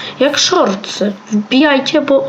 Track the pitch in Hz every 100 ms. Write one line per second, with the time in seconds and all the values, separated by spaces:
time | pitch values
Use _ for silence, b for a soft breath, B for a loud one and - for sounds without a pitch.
0 | B B 269 285 - 370 233 196 - -
1 | 202 202 - 214 208 262 302 269 269 311
2 | 285 269